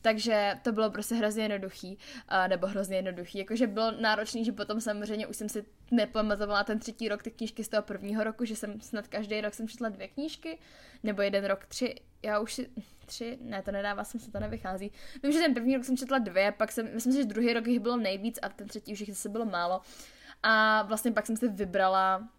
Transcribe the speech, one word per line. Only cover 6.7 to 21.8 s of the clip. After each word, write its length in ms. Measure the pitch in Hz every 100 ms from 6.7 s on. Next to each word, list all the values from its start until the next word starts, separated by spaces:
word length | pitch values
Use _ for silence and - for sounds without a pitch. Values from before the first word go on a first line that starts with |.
| 214
třetí 300 | 226 220 226
rok 140 | 208
ty 80 | 233
knížky 320 | - 220 -
z 60 | 214
toho 140 | 214
prvního 400 | 208 196 202 214
roku, 220 | 220 220 233
že 100 | 220
jsem 260 | 208 214
snad 260 | - 214 202
každý 340 | 208 208 214
rok 120 | 208
jsem 140 | - 220
četla 220 | - 226
dvě 180 | 196 190
knížky, 520 | - 311 - 330 330 - - - -
nebo 180 | 214 202
jeden 240 | 202 196 196
rok 200 | 196 -
tři, 300 | - 247 - - _
já 160 | 214 214
už 140 | 226
si, 160 | - 254 - - - -
tři, 320 | - 233 247
ne, 200 | 240 196
to 100 | 190
nedává 320 | 196 202 202
smysl, 280 | 208 233 214
to 80 | 202
nevychází. 520 | 214 220 185 190 202 - - 262
Vím, 80 | 277
že 80 | 311
ten 140 | 330
první 220 | 240 233 269
rok 100 | 254
jsem 120 | 254
četla 200 | 254 269
dvě, 340 | 208 180 202
pak 200 | 208 214
jsem, 220 | - 226
myslím 200 | 226 247
si, 60 | 262
že 60 | 240
druhý 280 | 208 233
rok 140 | 233 226
jich 120 | 240
bylo 180 | 220 240
nejvíc 420 | 208 196 220 -
a 80 | 202
ten 180 | - 202
třetí 260 | 214 -
už 60 | 208
jich 100 | 208
zase 200 | 196 -
bylo 160 | 214 226
málo. 360 | 175 175 185 - - - - - -
A 400 | 214 220 220 214
vlastně 280 | 202 214 240
pak 140 | 214 214
jsem 120 | 220
si 100 | 247
vybrala 840 | 196 190 190